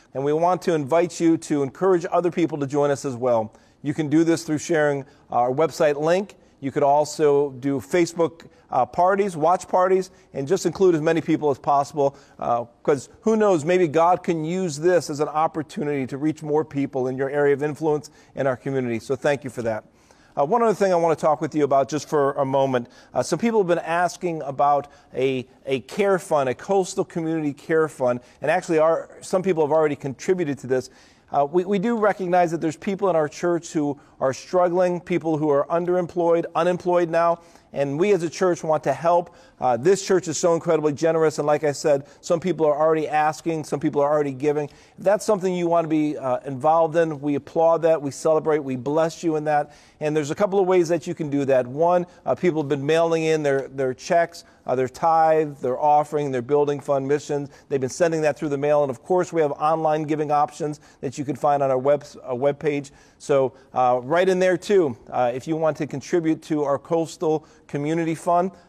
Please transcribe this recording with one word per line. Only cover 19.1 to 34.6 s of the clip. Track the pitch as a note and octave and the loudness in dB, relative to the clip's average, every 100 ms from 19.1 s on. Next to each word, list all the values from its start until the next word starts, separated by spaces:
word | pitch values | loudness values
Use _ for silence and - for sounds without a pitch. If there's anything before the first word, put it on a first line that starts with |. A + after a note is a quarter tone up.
| C3+ | -4
thank | D#3 C#3+ | -2 -2
you | C3 | -6
for | A#2+ | -8
that. | A2+ A2 - _ _ _ _ - | -6 -6 -10 _ _ _ _ -4
Uh, | C#3+ | 0
one | A#3 | 2
other | A#3 | 2
thing | F#3+ G3 | 2 2
I | F3 | 2
wanna | E3 D3+ | 2 2
talk | D#3+ D3 | 2 0
with | D#3 | -2
you | D3+ | 0
about | C#3+ C#3 C3+ | 2 2 0
just | D3+ - | -4 -2
for | D3+ C#3 | 0 2
a | C#3 | 0
moment. | C3+ C#3 C3+ B2+ A#2+ - - | -2 0 2 0 -4 -14 -8
Uh, | - | -4
some | B2 E3 | -2 -2
people | A#3 A3 | 0 2
have | F3+ | 2
been | E3 | 0
asking | D#3 E3+ F3+ - F3+ D#3+ | 0 0 -2 -2 -6 -6
about | C#3 C3+ C#3+ C#3+ C3+ - _ | -6 0 2 2 -2 -12 _
a, | - C3+ C3 A#2+ _ - | -2 -2 -2 -6 _ -6
a | C3+ | -6
care | - - G3+ F#3 | -4 -2 0 0
fund, | - D#3 C3 | 0 0 0
a | |
coastal | B2 - G3 F3+ - | -4 -2 -2 0 -4
community | F3+ F3 D#3+ D#3+ D3 | -6 -4 -4 -2 -4
care | C#3 - D#3+ D#3 | -6 -2 0 0
fund, | - B2+ B2 - - | 0 -2 -2 -6 -6
and | C#3 | -2
actually | F3+ F3+ D#3+ | -2 0 2
our, | D#3 D#3+ - - | 4 2 -2 -16
some | - F#3+ | -4 -2
people | F#3 D#3+ | 0 0
have | D3 | 2
already | D#3+ D#3 C#3+ | 2 2 0
contributed | C#3 B2+ - F#3 D#3 C#3 | -8 -6 -2 -2 -2 -6
to | B2+ | -2
this. | B2+ - - - _ _ | -2 -2 -12 -20 _ _
Uh, | C#3+ C#3+ | -2 0
we, | F3 | 0
we | F3+ G3+ | 0 0
do | G#3+ A#3 | 0 0
recognize | G#3 F#3 F#3 F3+ F3 | 0 0 0 2 2
that | D#3+ | 0
there's | D#3+ D3 | -4 -4
people | - F#3+ G3 | -4 -2 0
in | E3 | 0
our | D3+ | 0
church | - F3 E3+ E3 | -2 -2 -2 -2
who | E3 D3 C#3 - - | -4 -2 -4 -12 -4
are | C3+ | -2
struggling, | C3 - F#3 | -2 -2 2